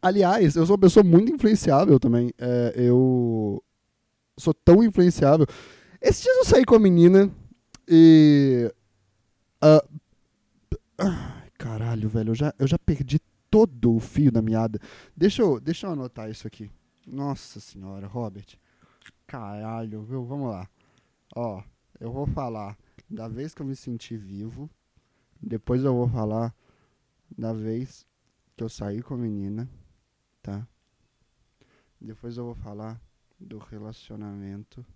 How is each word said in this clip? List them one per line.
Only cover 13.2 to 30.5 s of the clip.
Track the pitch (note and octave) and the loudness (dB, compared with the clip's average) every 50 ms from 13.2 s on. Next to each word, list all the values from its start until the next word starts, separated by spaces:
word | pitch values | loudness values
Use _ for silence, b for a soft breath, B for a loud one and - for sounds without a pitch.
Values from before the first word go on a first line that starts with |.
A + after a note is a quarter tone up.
| _ _ _ _ _ _ | _ _ _ _ _ _
todo | - G#3+ A3 F#3 C3+ A#2+ A2+ A#2+ A2+ | 2 2 2 2 -2 -4 -2 0 0
o | A2+ | 0
fio | A2+ - - - D3 C#3 | -4 -6 -4 0 0 2
da | A2+ A2+ | 2 0
meada. | G#2+ A2 A2 A2+ A2+ A2+ A2 G#2 B B B B B B B | -2 -2 -2 -2 -4 -4 -6 -10 B B B B B B B
Deixa | - D#3+ G3+ - - | -2 -2 -2 0 0
eu, | A#3 F#3 C#3 A2 | 0 0 0 -2
deixa | C3 D3 E3+ - - | -4 -8 -8 -8 -8
eu | G3 | -10
anotar | E3 C#3+ B2+ B2 _ - A2 A2 | -10 -10 -10 -12 _ -14 -14 -14
isso | A2 - - | -16 -14 -16
aqui. | A2 _ _ A2 G2+ - _ _ _ _ _ _ | -18 _ _ -20 -20 -20 _ _ _ _ _ _
Nossa | - B2 C3+ C#3 C#3+ C3+ - - - - G#2 | -18 -14 -10 -10 -10 -10 -10 -14 -20 -20 -20
senhora, | - - _ G2 F#2+ G2 G2 G2 G2 | -20 -20 _ -20 -18 -18 -18 -16 -18
Robert. | G2 G2 B2 A#2+ G#2+ F#2+ G2+ G2 _ _ b b b b b b b b b b b _ _ _ | -14 -12 -12 -12 -12 -14 -16 -20 _ _ b b b b b b b b b b b _ _ _
Caralho, | _ - C3 A2+ G2+ G2+ G#2 G#2+ A2 A2+ A2+ A2+ A2 G#2 G#2+ G#2+ | _ -18 -16 -16 -16 -14 -14 -14 -12 -12 -12 -12 -12 -14 -16 -16
viu? | A2 B2+ C3+ B2 | -14 -12 -12 -12
Vamos | A#2+ C3+ C#3+ C#3 B2 | -12 -12 -10 -10 -10
lá. | G#2+ F2+ F#2+ - _ _ _ _ _ _ _ _ _ _ _ _ - | -10 -12 -16 -20 _ _ _ _ _ _ _ _ _ _ _ _ -12
Ó, | - A#2+ A2+ G2+ F#2 G2 _ _ _ _ _ _ _ | -10 -10 -10 -10 -14 -18 _ _ _ _ _ _ _
eu | A2+ A#2 | -16 -14
vou | A#2+ C3+ D3 | -12 -8 -8
falar | C#3 - D3+ C3+ A#2+ A2+ G#2+ G#2 G2+ G#2 _ _ _ _ _ _ _ | -8 -8 -8 -10 -10 -12 -12 -14 -16 -18 _ _ _ _ _ _ _
da | G#3+ - A2 A2+ | -18 -16 -16 -14
vez | G#2+ A#2+ C#3 D#3 _ | -14 -14 -14 -14 _
que | - | -14
eu | D3+ | -14
me | C3+ C3+ | -14 -14
senti | - - B2 A#2+ A#2 - - A#2 | -14 -14 -14 -14 -14 -14 -16 -16
vivo. | A2 G2+ F#2+ G2 G2 G#2+ A2+ A#2+ A#2+ C#3+ D#3 _ _ _ _ _ _ _ _ _ _ _ _ _ _ | -16 -16 -16 -16 -14 -14 -16 -16 -18 -20 -20 _ _ _ _ _ _ _ _ _ _ _ _ _ _
Depois | - - A#2 A2 _ - B2 B2+ C3 | -14 -12 -12 -10 _ -4 -4 -2 -2
eu | C#3 B2+ | -2 -2
vou | A#2+ B2 A#2+ | -2 -4 -4
falar | A2+ B2 A2 G#2+ G#2+ A2+ A2+ A#2 - _ _ _ _ _ _ _ _ _ _ _ _ _ _ _ - | -6 -6 -6 -6 -4 -6 -6 -8 -10 _ _ _ _ _ _ _ _ _ _ _ _ _ _ _ -18
da | - A2 A2+ A2+ | -12 -10 -10 -10
vez | A2 G#2+ A2 A2 A2+ C3 C3 - _ _ _ _ _ _ _ _ _ _ _ _ | -10 -8 -8 -8 -8 -10 -12 -16 _ _ _ _ _ _ _ _ _ _ _ _
que | - A#2 | -14 -14
eu | A2 | -14
saí | - - G#2 G2+ G2+ A2+ | -12 -12 -12 -10 -10 -12
com | A#2+ _ C3+ | -12 _ -12
a | |
menina, | B2 A#2+ A2+ G#2 G2+ G2 G2 G#2 A2 B2 C3 - - _ _ _ _ _ _ _ _ _ _ _ _ | -10 -10 -10 -10 -10 -10 -10 -12 -12 -14 -16 -18 -20 _ _ _ _ _ _ _ _ _ _ _ _
tá? | _ G2+ | _ -16